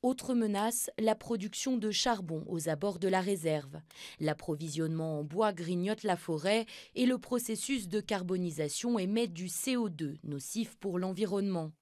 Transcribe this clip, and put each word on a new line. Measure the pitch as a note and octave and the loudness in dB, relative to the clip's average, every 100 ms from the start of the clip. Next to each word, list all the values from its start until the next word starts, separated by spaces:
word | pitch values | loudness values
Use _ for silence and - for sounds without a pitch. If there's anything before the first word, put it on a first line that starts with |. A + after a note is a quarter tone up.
Autre | B3 B3+ - B3 | 2 0 2 2
menace, | A3 G3+ A3 A#3 - - | 4 2 2 0 -4 0
la | A3 G#3+ | 2 2
production | - A#3 G#3+ - C4+ B3 | 0 -2 -2 -4 0 2
de | G#3+ | 2
charbon | G3+ B3+ A3+ F3 D#3+ - | 2 2 2 -2 -4 -2
aux | E3+ D#3+ | -2 0
abords | D3+ G3+ E3+ | 0 0 0
de | F#3+ | 2
la | F#3 | 4
réserve. | F#3 G3 D#3+ D#3 C#3 D#3 - - - - | 4 0 2 0 -2 -14 -16 -16 -16 -2
L'approvisionnement | D3+ D3+ - D#3 D#3+ D3 D#3+ D#3+ D#3+ D3+ | -2 0 -2 -4 -2 -2 0 0 -2 -4
en | |
bois | D3 E3+ G#3+ | -4 2 2
grignote | F3+ E3+ F3+ F#3 G#3 | 2 -2 0 0 0
la | G#3 F3 | 0 0
forêt | - D#3 F3 A3 A3+ - - | 0 0 4 2 2 -10 -10
et | - B3 | 2 4
le | B3+ | 4
processus | - B3 A#3+ A3 - C4+ F#3 | 0 -2 0 -4 0 -2 0
de | G#3 | -4
carbonisation | - G3+ F3+ F#3 F3+ D3+ D3 - A#3+ A#3 | 0 -2 0 0 0 0 -2 0 0 2
émet | F#3 G#3+ A#3 | 2 2 0
du | E3+ F3+ | -2 -6
C | - - B3 | -4 0 2
O | A3 | 0
deux | D#3 D3+ D3+ | -2 -6 -4
nocif | - C#3+ - A3 A3+ - | -6 -6 -4 -4 -4 -4
pour | G3+ F3+ | -4 0
l'environnement. | F#3+ F#3 G#3 G3+ G3 F3+ D#3+ D#3 | -2 0 0 2 0 0 -4 -8